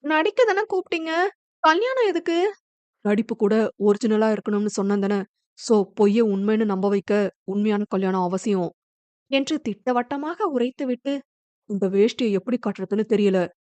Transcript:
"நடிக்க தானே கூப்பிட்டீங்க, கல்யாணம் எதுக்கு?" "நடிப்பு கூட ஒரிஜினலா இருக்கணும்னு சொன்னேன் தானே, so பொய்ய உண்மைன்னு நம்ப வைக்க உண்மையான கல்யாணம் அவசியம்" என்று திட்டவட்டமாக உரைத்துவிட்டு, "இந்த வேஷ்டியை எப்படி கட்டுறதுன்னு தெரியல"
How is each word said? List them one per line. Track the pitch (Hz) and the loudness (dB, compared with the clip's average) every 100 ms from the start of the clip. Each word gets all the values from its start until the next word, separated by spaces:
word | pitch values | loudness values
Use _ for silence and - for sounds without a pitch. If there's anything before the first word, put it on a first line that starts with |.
"நடிக்க | 285 311 320 - | 0 0 0 2
தானே | 466 392 | 2 2
கூப்பிட்டீங்க, | 427 381 359 339 320 330 381 - _ _ | -2 -4 -4 -6 -4 -2 -2 -4 _ _
கல்யாணம் | 311 320 480 523 440 | 2 2 0 0 0
எதுக்கு?" | 339 339 339 381 392 _ _ _ _ | 0 -2 0 0 -4 _ _ _ _
"நடிப்பு | 208 208 220 226 | -2 0 -2 0
கூட | 202 220 214 - | 2 2 0 0
ஒரிஜினலா | 208 208 226 214 220 | 2 2 2 2 2
இருக்கணும்னு | 214 - 208 208 202 | 0 -2 -2 -2 -2
சொன்னேன் | 196 202 | -2 0
தானே, | 196 202 202 _ _ _ | 0 -2 -4 _ _ _
so | - 226 190 | 0 0 0
பொய்ய | - 202 208 | 2 2 4
உண்மைன்னு | 226 196 202 214 | 2 0 0 0
நம்ப | 220 190 196 | 0 0 0
வைக்க | 202 - 202 202 - | -2 0 0 0 -4
உண்மையான | - 202 208 208 208 | -6 -2 0 0 -2
கல்யாணம் | 196 190 190 | -2 0 0
அவசியம்" | 180 190 233 196 170 _ _ _ _ _ _ | 0 -2 -2 -2 -2 _ _ _ _ _ _
என்று | 269 269 311 | -2 -2 -4
திட்டவட்டமாக | - 196 - 247 247 285 302 349 415 | -4 -6 -2 -2 -2 -6 -6 -4 -4
உரைத்துவிட்டு, | 269 247 - 269 247 277 277 - _ _ _ _ | -2 -2 -4 -6 -4 -4 -6 -8 _ _ _ _
"இந்த | 202 190 | -4 -2
வேஷ்டியை | 196 220 - 233 | 2 2 2 -2
எப்படி | 196 - 247 | -2 -2 -4
கட்டுறதுன்னு | 202 196 190 202 214 | -4 -6 -4 -2 0
தெரியல" | 208 202 190 170 _ | 2 2 2 -2 _